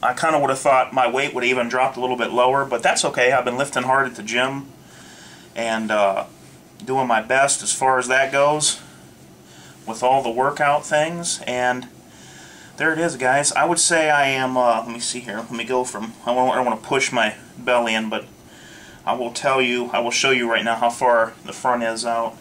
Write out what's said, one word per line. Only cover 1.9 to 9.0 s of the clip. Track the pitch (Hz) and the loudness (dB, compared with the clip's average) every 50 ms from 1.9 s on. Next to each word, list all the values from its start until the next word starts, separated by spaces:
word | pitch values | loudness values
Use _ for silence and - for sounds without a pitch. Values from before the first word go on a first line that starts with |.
| - | 0
a | 123 | -4
little | 123 127 127 | -4 -4 -2
bit | 123 117 95 95 | -2 -2 -2 2
lower, | 120 123 127 131 139 139 | 2 2 4 4 2 0
but | 135 127 113 - | -2 -4 0 0
that's | 180 - - - | 0 0 0 -2
okay. | 147 143 - 123 127 131 | -2 0 2 2 4 4
I've | 131 120 | 2 0
been | 123 120 127 | 0 -2 -2
lifting | 143 139 - 131 123 | -4 -4 -2 -4 0
hard | 131 131 139 135 | 0 2 2 0
at | 127 117 | -2 -4
the | 113 104 | -10 -10
gym | 107 113 123 127 131 135 139 139 - - - - - - - - - - - - - - - - - - | -4 -2 -2 -2 -2 -2 -8 -10 -14 -18 -20 -20 -20 -20 -20 -20 -20 -20 -20 -20 -20 -20 -20 -20 -14 -8
and, | - 117 113 113 113 110 107 | -6 -4 -2 -2 -2 -2 0
uh, | 110 107 101 98 95 - - - - - - - - - - - - - - | 0 2 2 2 2 0 -6 -8 -14 -20 -20 -20 -20 -20 -20 -20 -20 -18 -6
doing | 127 131 135 131 | -2 -2 0 0
my | 123 117 110 | 2 0 0
best | 110 113 127 135 139 139 - - 104 | 0 0 2 2 2 2 0 -2 -2
as | 101 - | -6 -4
far | - 135 131 131 127 | 0 2 2 2 2
as | 123 123 | 2 2
that | 131 131 135 135 139 | 2 2 2 2 2
goes | 139 143 147 151 151 151 - - - - - - - | 2 2 2 2 2 0 -2 -4 -4 -12 -20 -20 -20